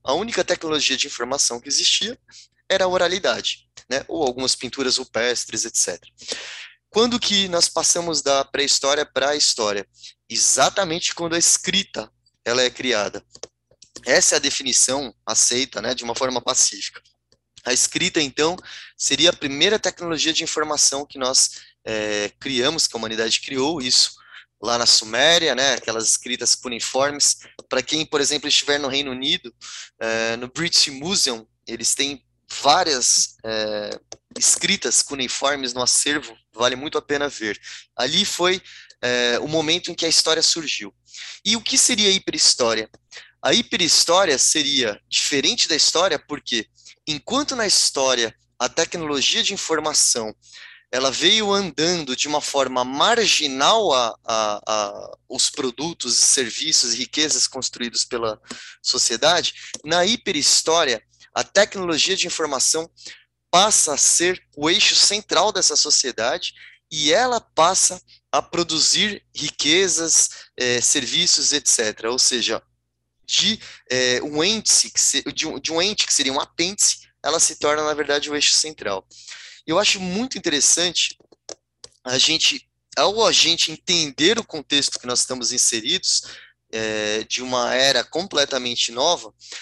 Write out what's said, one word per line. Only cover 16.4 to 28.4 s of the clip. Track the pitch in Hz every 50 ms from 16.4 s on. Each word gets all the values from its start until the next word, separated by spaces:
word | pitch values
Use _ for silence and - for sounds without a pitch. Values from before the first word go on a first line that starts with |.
pacífica. | - 127 131 - - - - - - - - - _ _ _ _ _ _ _ _ _ _ _ - -
A | 120
escrita, | 127 - - - - 156 165 185 - 170
então, | 147 135 - - 151 165 180 180 - - - - - - _
seria | - - - 143 135 156 175
a | -
primeira | - 156 139 139 143 165 202 220 208
tecnologia | - 185 - - 175 170 160 143 135 160
de | 156 156
informação | 165 156 - 160 151 151 151 139 - - 143 139 147
que | - - 139
nós, | 131 127 131 - - - - - - - _ _ -
é, | 107 110 107 107 107 104 104 104 101 - -
criamos, | - 139 135 120 123 143 165 156 -
que | - -
a | 117
humanidade | 113 110 110 110 113 113 110 -
criou, | - - 135 131 131 151 170 151
isso | 127 127 120 - 131 - - _ - - - - - _ _ -
lá | 101 110 117 120
na | 117
Suméria, | - - - 113 107 110 123 139 160 170 175 165 151 123
né, | 123 135 139 123
aquelas | - - 117 110 113 110 110
escritas | - - - 123 127 - 120 113 -
cuneiformes. | - - 127 120 110 - - - 131 139 143 147 143 - - - - - - _ - - -
Pra | - 131
quem, | 123 - 151 156 160
por | - 156 147
exemplo, | 143 127 147 143